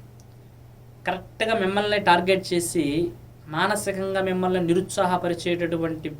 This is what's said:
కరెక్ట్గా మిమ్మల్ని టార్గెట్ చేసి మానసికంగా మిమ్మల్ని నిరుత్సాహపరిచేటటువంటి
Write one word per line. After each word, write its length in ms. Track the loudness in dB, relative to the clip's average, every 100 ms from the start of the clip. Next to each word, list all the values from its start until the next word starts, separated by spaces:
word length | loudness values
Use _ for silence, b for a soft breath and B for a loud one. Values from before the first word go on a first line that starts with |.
| -18 -20 -20 -20 -20 -20 -20 -20 -20 -12
కరెక్ట్గా 520 | -6 -6 -6 -4 0 2
మిమ్మల్ని 420 | 2 2 2 2
టార్గెట్ 440 | 6 4 6 2 2
చేసి 380 | -2 0 0 0 0 -2 -4 -18 -20 -8
మానసికంగా 720 | -2 0 0 -2 -4 -2 -2
మిమ్మల్ని 400 | 0 0 0 0
నిరుత్సాహపరిచేటటువంటి 1500 | 2 0 0 0 0 2 0 -2 -2 -2 -2 -2 -2 -4 -8 -12